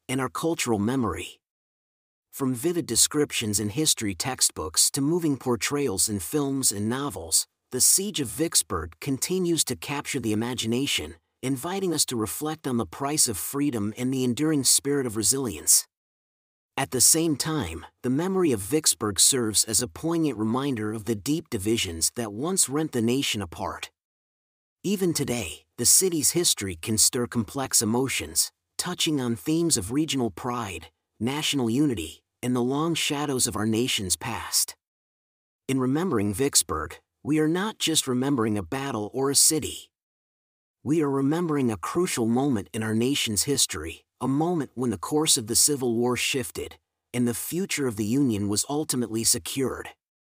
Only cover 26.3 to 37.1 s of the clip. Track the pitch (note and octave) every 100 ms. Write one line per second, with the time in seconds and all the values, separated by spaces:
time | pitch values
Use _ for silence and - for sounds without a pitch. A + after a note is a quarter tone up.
26.3 | E3+ F3 - G2 E2+ - G#2+ - B2+ A#2+
27.3 | A#2+ G#2+ C3+ C3+ - G#2+ A#2+ C3 - -
28.3 | - - _ _ - F3+ F3+ E3 D3 A#2+
29.3 | A2+ D#3 E3 E3+ A#2+ F#2 C#3 D#3+ C#3 A#2
30.3 | - B2+ B2 G2+ D#2+ - _ _ - A2+
31.3 | D3 D3+ C#3+ A#2 B2 D3+ G#2 D#2+ - _
32.3 | - B2 B2 A#2+ C#3+ E3 D#3 - C#3+ D3
33.3 | B2+ A#2+ G2+ A2 A2 B2+ - F#2 - B2
34.3 | G2+ - - - - _ _ _ _ _
35.3 | _ _ _ - C3 B2+ D3 F#3 A#2 G2+
36.3 | G2+ C#3 - - D#2 D#2 - _